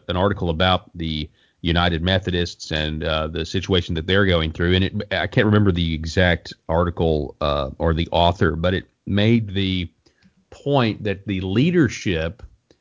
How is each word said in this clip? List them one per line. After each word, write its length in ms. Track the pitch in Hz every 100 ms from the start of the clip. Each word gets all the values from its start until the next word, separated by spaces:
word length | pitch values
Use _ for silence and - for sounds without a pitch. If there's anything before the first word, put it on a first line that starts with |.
| -
an 80 | 90
article 340 | 101 104 87
about 400 | 78 92 90 -
the 340 | 87 82 78 76 _ _ _
United 400 | 82 85 87 82
Methodists 720 | 87 95 92 87 85 - -
and, 320 | 78 76 78
uh, 220 | 80 78 78
the 180 | 82
situation 500 | 82 98 90 92 -
that 120 | 85 82
they're 180 | 95
going 280 | 98 85 80
through. 220 | 80 87
And 100 | 92
it, 100 | 95 104 -
I 160 | 92 87
can't 200 | - 107
remember 240 | 104 101
the 240 | 87 82
exact 600 | 80 80 95 90 85 - - -
article, 680 | 82 87 - 82 76 69 -
uh, 280 | 76 71 67 67
or 140 | 80
the 160 | 80 87
author, 460 | 85 85 85 87 78
but 160 | 90
it 140 | 92 - _
made 480 | - 101 107 117 101
the 380 | 95 95 92 87 - _ _ _ _ _
point 560 | - 139 143 117 92
that 220 | 101 95 101
the 160 | 95
leadership, 1000 | 95 95 165 175 131 - 107 80 82 - - _ _ _